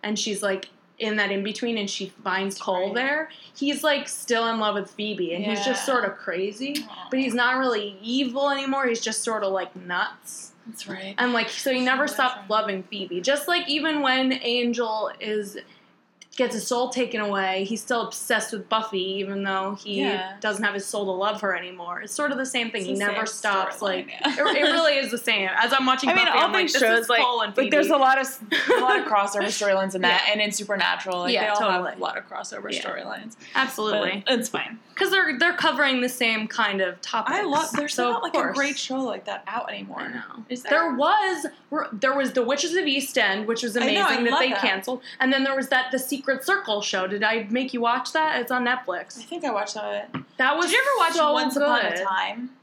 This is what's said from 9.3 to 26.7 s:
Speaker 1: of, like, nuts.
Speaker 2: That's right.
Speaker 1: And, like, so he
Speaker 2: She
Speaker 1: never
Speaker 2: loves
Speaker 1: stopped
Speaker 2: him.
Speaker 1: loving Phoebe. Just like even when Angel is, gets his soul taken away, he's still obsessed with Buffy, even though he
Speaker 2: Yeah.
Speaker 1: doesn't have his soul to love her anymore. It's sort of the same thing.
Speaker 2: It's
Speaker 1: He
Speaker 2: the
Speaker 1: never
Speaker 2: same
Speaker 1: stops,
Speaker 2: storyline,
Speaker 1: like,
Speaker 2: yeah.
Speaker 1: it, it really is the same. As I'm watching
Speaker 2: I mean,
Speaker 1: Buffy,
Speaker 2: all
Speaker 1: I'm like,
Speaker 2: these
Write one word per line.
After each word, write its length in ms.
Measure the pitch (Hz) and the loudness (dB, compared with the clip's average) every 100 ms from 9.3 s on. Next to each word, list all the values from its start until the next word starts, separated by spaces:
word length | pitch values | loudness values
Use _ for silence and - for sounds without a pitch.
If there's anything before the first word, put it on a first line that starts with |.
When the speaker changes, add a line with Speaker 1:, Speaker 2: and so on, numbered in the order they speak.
| 220 | -2
Speaker 1:
of, 100 | 196 | 0
like, 220 | 190 180 | -2 -4
nuts. 760 | 185 180 180 208 - - - - _ - | -10 -6 -2 -2 -6 -16 -16 -16 _ -18
Speaker 2:
That's 180 | 220 202 | -14 -12
right. 300 | 196 190 202 | -10 -10 -2
Speaker 1:
And, 140 | 247 | 0
like, 160 | 233 220 | 2 -2
so 240 | - 277 | -4 -2
he 80 | 254 | 0
Speaker 2:
She 40 | |
Speaker 1:
never 180 | 254 262 | 2 2
Speaker 2:
loves 120 | 294 | 0
Speaker 1:
stopped 240 | 294 254 247 | 2 0 0
Speaker 2:
him. 20 | 196 | 0
Speaker 1:
loving 340 | 214 214 190 | 0 0 -4
Phoebe. 360 | 185 208 180 175 | -6 -10 -6 -4
Just 280 | 208 285 285 | 0 0 2
like 200 | 349 - | 0 0
even 320 | 294 311 302 | -2 0 0
when 380 | 269 262 262 254 | 2 2 2 0
Angel 680 | 240 247 240 240 233 220 214 - | 0 0 0 0 -2 -2 -4 -6
is, 380 | 214 214 196 196 - - _ _ _ _ - - | -4 -4 -4 -12 -16 -20 _ _ _ _ -20 -2
gets 160 | 247 | 0
his 120 | 226 - | 0 -2
soul 220 | 240 247 | 0 0
taken 320 | 247 247 220 | 0 -2 0
away, 420 | 208 196 190 190 | -2 0 0 0
he's 180 | 196 220 | -2 -4
still 200 | - 240 | -2 -2
obsessed 500 | 214 - - 226 214 | -2 -6 0 0 0
with 160 | 214 185 | -8 -2
Buffy, 300 | 220 220 196 190 196 | -2 0 -4 -2 -4
even 240 | 196 196 | -4 -4
though 320 | 196 190 190 202 | -2 -2 -2 -6
he 200 | 208 196 | -6 -2
Speaker 2:
Yeah. 320 | 196 196 185 196 | 0 -2 -6 -4
Speaker 1:
doesn't 240 | 214 202 | -4 0
have 100 | 208 | -2
his 100 | 196 | -2
soul 200 | 196 214 | -4 -4
to 60 | 196 | -2
love 300 | 185 202 202 | 0 -2 0
her 120 | 202 180 | -2 -2
anymore. 440 | 180 180 170 175 | -6 -10 -8 -8
It's 120 | 214 | -8
sort 200 | - 294 | -4 -2
of 60 | 262 | -2
the 80 | 262 | -2
same 260 | 254 233 | -2 -2
thing. 80 | 226 | -4
Speaker 2:
It's 80 | 185 | -4
Speaker 1:
He 60 | |
Speaker 2:
the 40 | - | -2
Speaker 1:
never 260 | 208 - | 0 0
Speaker 2:
same 20 | 214 | -4
Speaker 1:
stops, 500 | - 214 196 190 - | -2 0 0 0 -2
Speaker 2:
storyline, 60 | |
Speaker 1:
like, 260 | 202 185 - | -2 -2 -6
Speaker 2:
yeah. 220 | - 294 262 311 | -4 -2 2 2
Speaker 1:
it, 60 | 294 | 4
it 60 | |
really 320 | 294 330 320 | 4 4 4
is 180 | 285 247 | 4 0
the 60 | 233 | -2
same. 300 | - 220 190 | 0 2 2
As 180 | 190 226 | 2 4
I'm 140 | 269 262 | 4 4
watching 240 | 254 269 | 4 4
Speaker 2:
I 40 | |
mean, 100 | 370 | 4
Speaker 1:
Buffy, 140 | 349 277 | 4 4
Speaker 2:
all 80 | 320 | 4
Speaker 1:
I'm 60 | |
like, 100 | 381 | 4
Speaker 2:
these 80 | 349 | 2